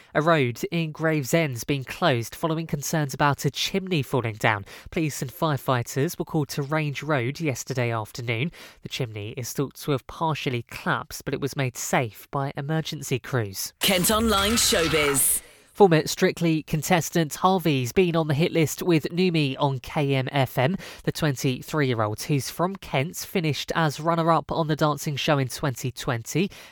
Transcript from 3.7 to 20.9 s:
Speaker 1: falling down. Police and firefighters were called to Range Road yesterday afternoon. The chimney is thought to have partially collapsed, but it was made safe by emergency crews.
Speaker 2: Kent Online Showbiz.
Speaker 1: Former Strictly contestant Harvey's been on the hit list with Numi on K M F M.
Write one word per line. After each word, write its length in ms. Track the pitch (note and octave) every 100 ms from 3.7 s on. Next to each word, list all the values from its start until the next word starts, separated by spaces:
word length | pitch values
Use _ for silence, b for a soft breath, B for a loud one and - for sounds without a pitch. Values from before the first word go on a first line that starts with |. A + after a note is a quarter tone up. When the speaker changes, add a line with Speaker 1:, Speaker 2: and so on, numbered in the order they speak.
| G3 F#3 E3+
Speaker 1:
falling 360 | B2+ C3+ A2+ G#2+
down. 280 | A#2+ G#2 F#2+ B B
Police 280 | F#3 D#3 -
and 80 | C3+
firefighters 880 | - E3 C#3 - B2+ A#2 - D#3 -
were 80 |
called 260 | E3+ D#3+ C#3
to 120 | -
Range 400 | C#3 D#3 D3 C3
Road 380 | C#3+ D3 A#2+ C#3+
yesterday 500 | D#3+ A#2+ - B2+ A#2+
afternoon. 640 | A2+ G#2+ - A#2+ A2+ - B B B
The 60 | -
chimney 460 | - A#2+ G#2+ G#2 B2+
is 160 | A2+
thought 220 | - C3
to 160 | - -
have 160 | C3+ -
partially 600 | - E3 D3 D3 B2 -
collapsed, 540 | - F#3 B2 C#3+ -
but 100 | -
it 60 | C3+
was 160 | C3+ -
made 200 | B2+ -
safe 540 | - F3 A#2+ - -
by 220 | C#3 C#3 C#3+
emergency 600 | C#3 D#3+ D#3 D3+ C3+ B2+
crews. 540 | - B2+ G2+ F#2+ - -
Speaker 2:
Kent 320 | - F#3 F#3
Online 400 | A3 A3+ G3 G3
Showbiz. 920 | A#3 - G#3 E3 D#3 D3 C3+ - - B B B
Speaker 1:
Former 340 | - G3 D#3+ E3
Strictly 560 | - F#3 - E3+ D#3+
contestant 720 | - D#3 - F3+ - F3 D#3
Harvey's 560 | - F#3 F#3+ E3 C#3 B2
been 240 | G3 F3+
on 140 | E3 D#3
the 60 |
hit 180 | C#3 E3+
list 280 | E3 D3+ -
with 280 | F3+ D#3+ -
Numi 460 | E3+ F#3 E3 C#3+ C3
on 220 | C#3+ C3
K 340 | - E3 C#3
M 140 | C3+ C3
F 260 | C#3 C3 -
M. 200 | C3 F#3+ B